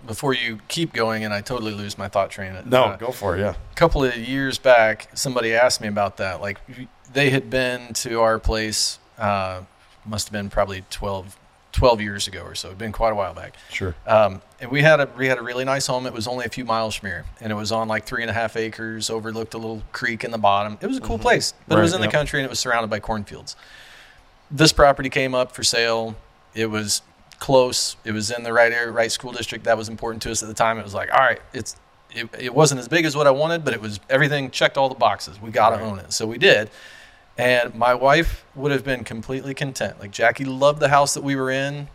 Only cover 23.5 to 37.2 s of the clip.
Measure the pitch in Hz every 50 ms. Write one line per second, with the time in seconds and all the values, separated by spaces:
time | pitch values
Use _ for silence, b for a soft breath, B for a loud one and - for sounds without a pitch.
23.5 | - B B B B B B B B B B B B B B _ _ _ _ _
24.5 | 151 135 160 160 - - 147 143 139 - 135 131 - 143 131 131 127 127 127 123
25.5 | - - 113 - - 117 117 117 113 113 113 113 110 - - _ _ _ _ _
26.5 | _ 110 113 110 104 107 104 104 - - _ _ _ _ - _ - _ - -
27.5 | 135 131 127 127 123 - - - - - _ 110 107 107 107 101 120 120 117 117
28.5 | 113 117 117 117 117 120 120 117 110 117 113 113 - - - 123 123 120 117 -
29.5 | 120 110 113 117 113 113 110 117 113 107 - 117 113 110 - 113 113 107 110 107
30.5 | 110 - 117 113 113 113 101 101 98 98 90 - - 131 135 123 113 - - -
31.5 | - 123 107 - - - _ _ _ _ _ _ - 117 117 113 - - - 123
32.5 | 117 139 156 147 143 127 120 120 160 175 165 156 135 147 147 143 131 139 151 165
33.5 | 170 170 156 135 120 107 107 110 104 95 _ - 131 135 151 139 147 143 139 127
34.5 | - - 165 147 - 143 135 131 127 117 123 107 101 - - - 98 104 107 113
35.5 | 107 120 107 113 113 107 107 110 98 95 92 - - - 113 110 117 131 180 196
36.5 | 135 104 110 - B B B B B B B B B B